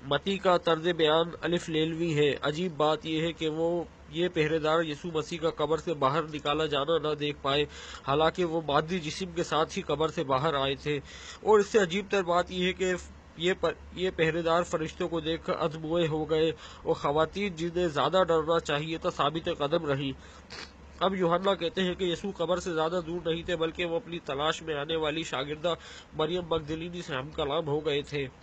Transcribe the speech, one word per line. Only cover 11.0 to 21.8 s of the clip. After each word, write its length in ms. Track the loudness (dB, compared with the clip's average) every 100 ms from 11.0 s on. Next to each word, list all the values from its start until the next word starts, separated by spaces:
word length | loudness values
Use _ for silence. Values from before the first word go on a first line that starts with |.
| -6 -16 -16 -4
और 180 | 6 6
इससे 200 | 6 4
अजीब 280 | 4 0 0
तर 120 | 0 2
बात 260 | 2 2
यह 140 | 0 0
है 80 |
कि 220 | 0 0 -2 -4 -18 -20 -2
ये 140 | 0 2
पर, 200 | 0 -2 -10 -4
ये 140 | -4
पहरेदार 520 | 2 2 2 2 2 2
फरिश्तों 420 | -2 -4 -4 -2
को 140 | -2
देखकर 320 | -2 -4 -2 -2
अदमोए 520 | -2 -2 -2 0 2
हो 180 | 0 0
गए 260 | 2 2
और 440 | 0 -12 -10 -2 0
ख़वातीन 600 | 2 2 2 0 -4 -2
जिन्हें 320 | -4 0 0
ज़्यादा 340 | 2 2 4
डरना 360 | 4 4 4 0
चाहिए 360 | 2 -2 -2 -2
था 120 | -2
साबित 380 | 0 0 0 -4 -2
कदम 240 | 0 0 0
रही। 280 | -2 -2 -6 -14 -20 -16 -14 -14 -18 -20 0
अब 120 | 0 2
यूहन्ना 380 | 2 2 2 0
कहते 260 | -2 0